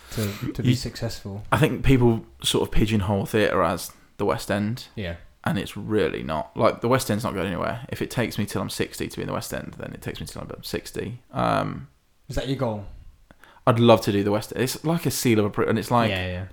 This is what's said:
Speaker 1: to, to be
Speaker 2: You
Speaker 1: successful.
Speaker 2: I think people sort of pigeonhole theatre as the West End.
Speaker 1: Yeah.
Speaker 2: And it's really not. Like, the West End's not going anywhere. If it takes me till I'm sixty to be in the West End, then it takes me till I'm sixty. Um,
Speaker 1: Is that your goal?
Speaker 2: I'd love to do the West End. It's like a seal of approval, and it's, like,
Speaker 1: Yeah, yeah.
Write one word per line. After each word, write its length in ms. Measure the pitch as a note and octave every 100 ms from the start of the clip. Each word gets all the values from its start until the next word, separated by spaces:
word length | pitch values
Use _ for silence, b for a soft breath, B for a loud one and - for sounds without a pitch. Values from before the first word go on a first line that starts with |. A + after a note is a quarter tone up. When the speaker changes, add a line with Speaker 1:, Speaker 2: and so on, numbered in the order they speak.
| -
Speaker 1:
to, 400 | - G2+ G2+ B2
to 80 | -
be 60 | B2
Speaker 2:
You 60 | B2+
Speaker 1:
successful. 680 | A#2 - A2+ - G2+ G2 -
Speaker 2:
I 40 | -
think 280 | A2+ F#2+ B2
people 400 | C3 A#2+ A2+ - -
sort 240 | - - -
of 40 |
pigeonhole 520 | - G#2+ A2 F#2+ G2 F2
theatre 380 | A2 G2+ F#2+
as 280 | E2+ F2 - - _ -
the 80 | G2+
West 260 | - -
End. 360 | G2+ G#2 B2 - A#2
Speaker 1:
Yeah. 200 | F2 E2 - _ -
Speaker 2:
And 120 | F#2+
it's 200 | - G2+
really 440 | G#2+ G#2+ D#2+ G1+
not. 320 | B1+ D#2 - -
Like, 240 | A2+ -
the 80 | A#2
West 200 | B2+ -
End's 140 | G#2
not 100 | F2
going 140 | F#2 F#2+
anywhere. 380 | E2 E2 A#2 C3+
If 120 | -
it 100 | F2+
takes 260 | - A2+ -
me 80 | G2+
till 160 | G2
I'm 80 | G#2
sixty 380 | - - - -
to 80 | -
be 60 |
in 40 | F#2
the 60 |
West 200 | F#2 -
End, 220 | - - -
then 160 | -
it 80 | -
takes 180 | - -
me 60 | D2+
till 160 | -
I'm 220 | - -
sixty. 560 | - - - - G#2 B2 _
Um, 560 | C3 A#2 G#2+ G#2 - C3+ _ _ _ -
Speaker 1:
Is 80 | A#2+
that 120 | B2+
your 100 | C3+
goal? 280 | A#2+ G#2 G2 - - - - b b b -
Speaker 2:
I'd 140 | A#2
love 220 | A#2 A2+
to 100 | -
do 120 | G2+
the 80 | G#2
West 200 | G#2+ -
End. 100 | -
It's 200 | B2+ -
like 220 | D#3 E3+ C#3
a 60 |
seal 280 | - B2+ G#2+
of 60 | G2+
approval, 240 | A#2 -
and 100 | A2
it's, 120 | -
like, 180 | A#2+ A2+
Speaker 1:
Yeah, 180 | F#2 F#2
yeah. 180 | F2+ F2+